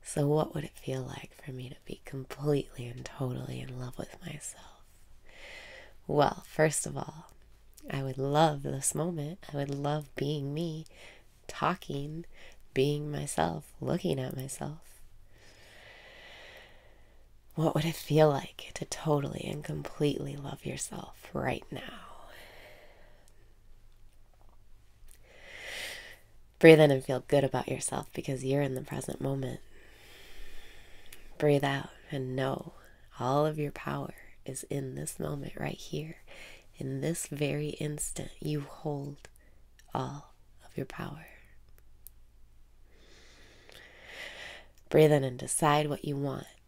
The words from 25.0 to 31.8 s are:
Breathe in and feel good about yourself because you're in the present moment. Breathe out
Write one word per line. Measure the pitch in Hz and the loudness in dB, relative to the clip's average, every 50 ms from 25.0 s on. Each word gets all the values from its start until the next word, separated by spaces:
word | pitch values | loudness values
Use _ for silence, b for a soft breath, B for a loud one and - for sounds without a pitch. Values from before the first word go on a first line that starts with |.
| - - - B B B B B B B B B B B B B B B B B B B B B B B B - - - - - | -18 -18 -18 B B B B B B B B B B B B B B B B B B B B B B B B -20 -20 -20 -2 10
Breathe | - 165 160 151 | 12 12 12 12
in | 156 151 | 12 10
and | 139 131 131 | 10 6 4
feel | - 131 127 - | 0 0 -2 2
good | - - 143 139 | 4 4 6 6
about | 135 - 127 - - | 6 2 0 0 0
yourself | 135 143 - - - 135 - - | -2 -2 -2 -2 -2 -4 -6 -4
because | - - - - 135 131 131 | -8 -6 -4 -2 -4 -2 0
you're | 131 135 143 | 2 2 2
in | 143 135 131 | 2 2 0
the | 127 | -4
present | 139 - - - - - 135 - | -6 -6 -6 -6 -6 -6 -6 -4
moment. | - 139 139 135 131 123 127 143 - B B B B B B B B B B B B B B B B B B B B B B B B B B B B B B B B B B - | -2 -2 0 0 -2 -4 -6 -8 -12 B B B B B B B B B B B B B B B B B B B B B B B B B B B B B B B B B B 4
Breathe | - 151 143 143 139 | 6 6 8 8 6
out | 139 139 135 | 2 0 0